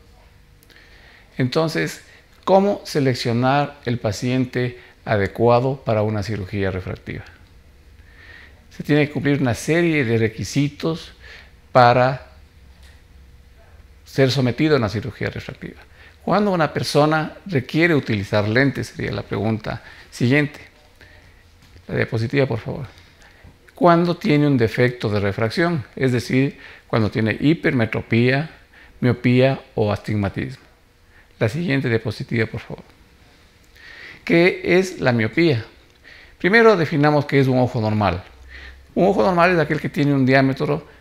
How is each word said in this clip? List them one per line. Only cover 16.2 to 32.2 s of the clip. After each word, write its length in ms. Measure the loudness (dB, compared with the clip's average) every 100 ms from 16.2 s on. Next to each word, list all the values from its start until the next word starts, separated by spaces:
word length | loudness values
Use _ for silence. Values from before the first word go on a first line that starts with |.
¿Cuándo 280 | -2 0 0
una 240 | 0 -2
persona 640 | -2 -2 2 2 0 -4 -12 -6
requiere 480 | -4 -2 0 2
utilizar 520 | 2 0 -4 -2 -2 2
lentes? 420 | 2 0 -2 -10
Sería 240 | -8 -6
la 100 | -6
pregunta 600 | -6 -4 -2 -4 -6 -12 -14 -20 -16
siguiente. 500 | -2 2 2 0 -6 -20 _ _ _ -20 -20 -20 -20 -20 -20 -20 -20 -8
La 80 | -4
diapositiva, 480 | -2 -2 -2 0
por 140 | 0 -2
favor. 280 | -6 -10 -12 -16 -20 _ -20 -20 -20 _ -16
Cuando 440 | 2 4 4 2 -2
tiene 280 | 0 2 4
un 120 | 2
defecto 500 | 0 2 0 0 -4
de 120 | -2
refracción, 600 | -2 -2 -4 0 -2 -2 -6 -4
es 160 | -2
decir, 460 | -2 0 0 0 -4 -20 -20 -4
cuando 240 | -2 0
tiene 240 | 0 -2 0
hipermetropía, 1120 | 2 2 0 0 -2 -4 0 2 2 0 -4 -12 _ -20 -20 -2
miopía 580 | 0 2 2 4 4 0 -6
o 160 | -4 -2
astigmatismo. 720 | -2 -4 -2 -2 -4 -8 -12 -20 _ _ _ _ -20 _ -4
La 100 | -4
siguiente 400 | -2 -2 -2 0
diapositiva, 560 | -2 -4 -8